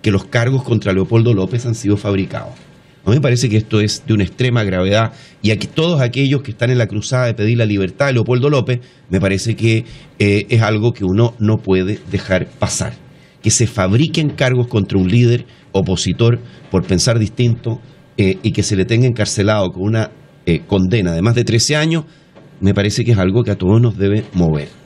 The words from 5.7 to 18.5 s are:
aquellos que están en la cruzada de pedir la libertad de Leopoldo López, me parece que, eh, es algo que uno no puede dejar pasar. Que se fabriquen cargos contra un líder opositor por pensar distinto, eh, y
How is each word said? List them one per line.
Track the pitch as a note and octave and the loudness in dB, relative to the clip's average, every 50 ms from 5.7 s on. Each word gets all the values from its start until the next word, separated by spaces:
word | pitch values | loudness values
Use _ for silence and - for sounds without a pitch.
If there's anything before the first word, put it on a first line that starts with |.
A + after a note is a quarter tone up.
| - - D#3+ E3+ F3 D3 | -4 -2 0 0 2 0
aquellos | C3 A#2+ A#2 B2+ C#3 C3+ C#3 D3 | 0 -2 0 0 0 0 0 -2
que | - - | -2 -6
están | A2 - A#2+ A#2+ | -6 -4 -2 0
en | B2+ B2 | 2 0
la | A2+ G2+ | 0 -2
cruzada | G2 G#2+ G#2 - C3+ B2+ B2+ | -4 -8 -6 -4 -2 -2 0
de | A#2+ A2 | -2 -2
pedir | - G2+ G#2+ A#2+ A#2 | -2 0 0 2 2
la | A2+ | 2
libertad | A2 G#2 G2 F#2+ F2+ - - C#3+ C#3 | 0 0 0 -2 -2 -2 -2 -2 0
de | C3 | 0
Leopoldo | A#2+ G#2+ A#2 B2 B2+ A#2+ D3 | 0 0 0 0 0 2 2
López, | D3 C3+ A#2+ B2 B2 A#2+ B2 - _ _ _ - | 0 0 0 -2 -4 -6 -6 -12 _ _ _ -4
me | F2+ F#2+ | -2 0
parece | E2+ F#2+ G2 G2 - A2+ A2 | 0 0 0 -2 -2 -4 -4
que, | F#2 G#2+ A2+ A2+ A2 A2+ - - - - - - - | 0 0 0 0 0 -2 -6 -16 -20 -20 -20 -4 0
eh, | G#2+ G2+ G2+ G#2 G2+ - | 2 2 2 2 0 0
es | B2 A2+ | 0 2
algo | A2+ G#2 A2 G#2+ G#2+ A#2+ A2+ | 2 2 0 0 0 0 -2
que | - G2+ | -2 -2
uno | F2+ F#2 G#2 A#2 A#2 - - | 0 2 2 2 0 0 0
no | G#2+ G#2+ A2 - | 0 0 0 0
puede | - - F#2+ F#2 F#2 F#2+ G#2+ - - - | 0 0 0 2 2 0 -4 -6 -8 -6
dejar | - G2 - - F#2+ F#2 F2 - | -6 -6 -2 0 -2 -2 -2 -4
pasar. | - - - F2+ - - F2+ - - - - - - - - - _ _ | -6 -6 -6 -6 -4 -6 -6 -8 -8 -14 -18 -20 -20 -20 -20 -20 _ _
Que | - A2 | -4 -2
se | - - A#2+ G#2 | 0 0 0 -2
fabriquen | - - F#2 F#2+ G2 A#2 D#3 E3+ E3+ F3 D#3 D3 | 0 -2 0 2 2 2 2 0 0 -2 -2 -2
cargos | - - C#3 B2+ B2+ B2+ A#2+ A#2+ | -2 -2 0 0 0 0 -2 0
contra | - A2 G2 - - G2 | 0 -2 -2 0 0 0
un | F#2+ F2+ | 0 2
líder | F2+ A#2+ B2 A#2 A#2+ A#2+ - - - - - - | 2 2 4 4 2 0 -4 -10 -20 -20 -20 -4
opositor | - F#2+ F#2 - F#2+ E2+ - G2 E2+ - A#2 A#2 A#2+ - - - - - - - | -2 -2 0 0 -2 -2 -2 -4 -2 0 2 0 0 0 -4 -14 -20 -20 -14 -2
por | - F#2 F2 | -2 -2 0
pensar | - G2 F2+ - C3 A#2 A#2 | 0 -2 0 0 0 0 0
distinto, | G#2+ G2 - - B2 A#2+ A#2 - - A#2 A2 - - - - - - - _ - | 0 -2 -2 0 0 0 0 -2 -4 -8 -8 -8 -10 -20 -20 -20 -20 -16 _ 0
eh, | G2+ F#2+ F#2+ - | 0 0 0 0
y | - A2+ | -2 -2